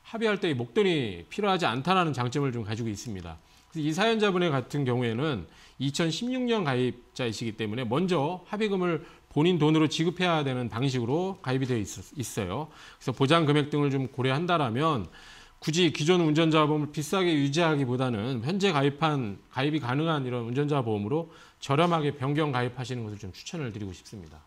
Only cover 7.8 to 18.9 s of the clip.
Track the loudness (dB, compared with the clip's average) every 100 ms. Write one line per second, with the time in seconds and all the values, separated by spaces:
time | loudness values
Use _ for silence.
7.8 | -2 0 2 0 0 -4 -8 -4 -2 0
8.8 | 0 -2 -6 -20 _ 2 4 4 4 4
9.8 | 2 2 -2 0 0 2 0 -2 -4 -2
10.8 | -2 0 0 -2 -2 -6 -4 -2 0 -2
11.8 | -2 -8 -14 -10 -8 -4 -4 -4 -8 -14
12.8 | -20 -8 -6 0 4 6 6 2 2 0
13.8 | 0 0 -4 -2 -2 0 0 0 0 0
14.8 | 0 0 -4 -14 -20 -20 -20 _ -2 2
15.8 | 2 2 2 4 4 4 4 4 4 2
16.8 | -2 -6 -2 0 2 2 2 2 2 2
17.8 | 0 0 0 -2 -2 -4 -4 0 2 4
18.8 | 2